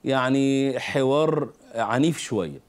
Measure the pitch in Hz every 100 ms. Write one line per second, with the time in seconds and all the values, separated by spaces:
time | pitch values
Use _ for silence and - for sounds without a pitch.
0 | - 135 127 139 135 135 135 123 - 139
1 | 131 143 156 151 123 - - 117 107 120
2 | 156 151 - 107 80 69